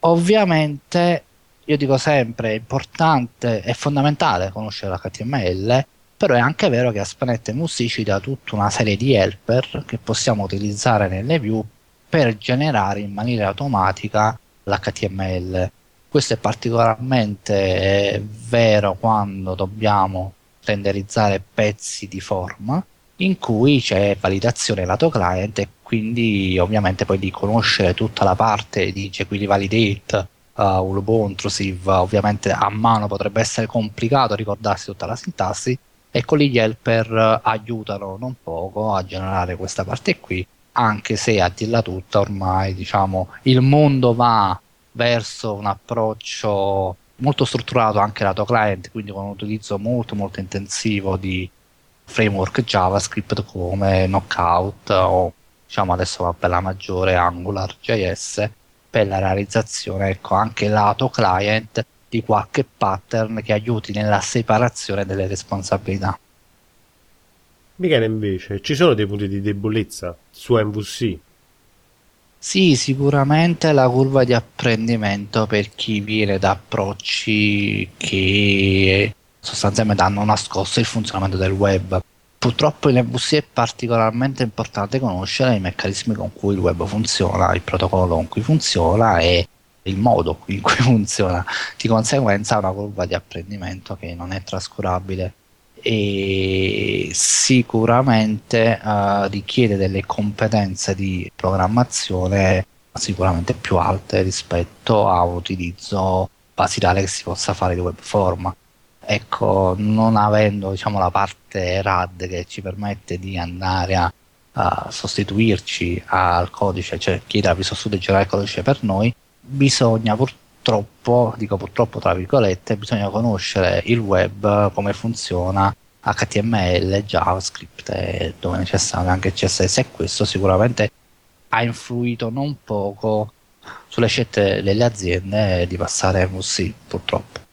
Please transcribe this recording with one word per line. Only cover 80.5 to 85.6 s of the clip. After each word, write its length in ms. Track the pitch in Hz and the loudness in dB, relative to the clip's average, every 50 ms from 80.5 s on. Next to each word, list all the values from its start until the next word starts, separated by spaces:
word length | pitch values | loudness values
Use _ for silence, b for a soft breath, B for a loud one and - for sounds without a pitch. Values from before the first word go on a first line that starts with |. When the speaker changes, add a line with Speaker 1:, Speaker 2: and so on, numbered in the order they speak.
| - 95 95 92 - 117 | -4 -4 -4 -2 0 0
Speaker 1:
il 40 | 117 | 0
funzionamento 520 | - - 120 107 104 - 98 95 95 95 | 0 -2 -4 -4 -4 -4 -4 -2 -2 0
del 160 | 92 95 95 98 | 0 0 0 2
web. 480 | 95 101 98 98 95 95 92 95 92 - _ _ _ _ _ _ | 2 2 4 4 2 0 -2 -4 -4 -4 _ _ _ _ _ _
Purtroppo 520 | _ - 123 117 - - 151 147 - - 147 | _ -2 -2 0 2 0 0 0 2 2 4
in 80 | 131 | 4
M 140 | 123 123 117 120 | 4 2 2 -2
V 40 | 123 | -4
C 160 | - - - | -2 0 0
è 80 | 151 143 | 0 0
particolarmente 1000 | _ _ - 117 110 - - - 113 117 117 113 110 107 120 131 139 135 127 127 | _ _ -2 0 0 -2 -6 -4 0 2 2 2 2 2 0 -2 -2 0 -2 -4
importante 560 | 110 - - 113 - - - 101 101 120 135 | -4 -2 -6 -8 -6 -2 -4 -4 -2 -2 -2
conoscere 560 | 131 117 92 90 95 92 - - 131 131 120 | 0 0 -2 -2 -4 -4 -2 0 2 2 2
i 60 | 104 | 0